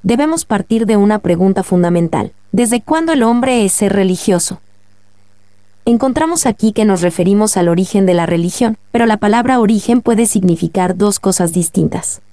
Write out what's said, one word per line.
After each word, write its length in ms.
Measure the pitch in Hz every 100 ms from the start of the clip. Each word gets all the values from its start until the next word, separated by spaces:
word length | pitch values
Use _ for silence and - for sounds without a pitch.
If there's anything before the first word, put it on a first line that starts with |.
debemos 400 | - 240 302 330
partir 420 | - 208 - 226 220
de 100 | 214
una 220 | 202 214
pregunta 460 | 185 170 190 196
fundamental. 680 | 180 180 175 170 170 - - - -
¿Desde 280 | 196 233 240
cuándo 320 | - 320 330
el 120 | 302
hombre 400 | 226 240 262 247
es 80 | 202
ser 200 | - 202
religioso? 680 | 202 190 185 - 180 - 185 - - - - - - - - - - - -
Encontramos 640 | - 233 269 254 320 330 262
aquí 260 | 208 220
que 120 | 214
nos 160 | 214 185
referimos 560 | 175 170 180 202 214 -
al 120 | 175
origen 380 | 170 190 202 190
de 80 |
la 120 | 175 170
religión, 500 | 170 175 - 233 226 -
pero 140 | 240 233
la 100 | 214
palabra 440 | 208 226 247 254
origen 420 | 214 220 - 240
puede 240 | 233 220 233
significar 680 | 214 185 165 165 - 180 180
dos 240 | 202 196
cosas 320 | 196 185 175
distintas. 680 | 175 165 - 156 175 - - -